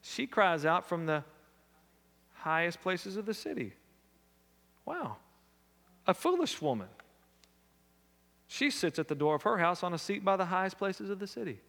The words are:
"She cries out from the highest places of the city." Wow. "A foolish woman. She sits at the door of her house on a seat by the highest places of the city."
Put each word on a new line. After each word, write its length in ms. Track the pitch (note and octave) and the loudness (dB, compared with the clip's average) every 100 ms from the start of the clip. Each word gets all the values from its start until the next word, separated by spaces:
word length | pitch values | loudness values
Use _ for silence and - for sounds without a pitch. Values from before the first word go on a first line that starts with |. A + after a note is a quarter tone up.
"She 240 | - - B3+ | -10 -6 -2
cries 400 | - G3 E3 D3+ | 4 4 4 2
out 180 | F3 | 2
from 220 | - F3 D#3+ | 0 -4 0
the 180 | D3+ C#3+ - _ _ _ _ _ _ _ _ _ | -2 -4 -20 _ _ _ _ _ _ _ _ _
highest 480 | - D#3 D#3+ E3+ E3 | -10 -2 2 0 -2
places 340 | F#3 F3+ G3 F#3+ | -4 -4 -4 -8
of 80 | |
the 80 | G#3+ | -6
city." 400 | G#3+ - C4+ A2 - _ _ _ _ _ _ _ _ _ _ | -6 -6 -6 -6 -10 _ _ _ _ _ _ _ _ _ _
Wow. 320 | - E4+ G#3+ G#2 _ _ _ _ _ _ _ _ - | -8 -6 -6 -10 _ _ _ _ _ _ _ _ 0
"A 60 | |
foolish 460 | F#3 D#4+ F4+ E4+ - | 2 2 2 0 0
woman. 280 | D3+ A#2 F#2+ - - _ _ _ _ _ _ _ _ _ _ _ _ _ _ | 0 -2 -4 -16 -20 _ _ _ _ _ _ _ _ _ _ _ _ _ _
She 220 | - C#4+ | 0 0
sits 280 | - E3+ C#3+ | 2 0 0
at 100 | D#3 | -2
the 60 | |
door 200 | C#3+ D3+ | 2 2
of 80 | D3+ | 4
her 140 | G#3 G#3+ | 2 4
house 240 | E3+ F3 | 4 2
on 120 | F3+ | -2
a 40 | E3+ | -4
seat 240 | - G3+ | -4 -2
by 120 | G3 F#3+ | 2 2
the 100 | F3+ | 2
highest 300 | F#3 F#3+ F#3 | 0 0 -2
places 320 | G3 F#3+ G3+ | -4 -4 -6
of 80 | G3 | -6
the 80 | G3 | -8
city." 340 | - G3+ G#2 | -6 -8 -8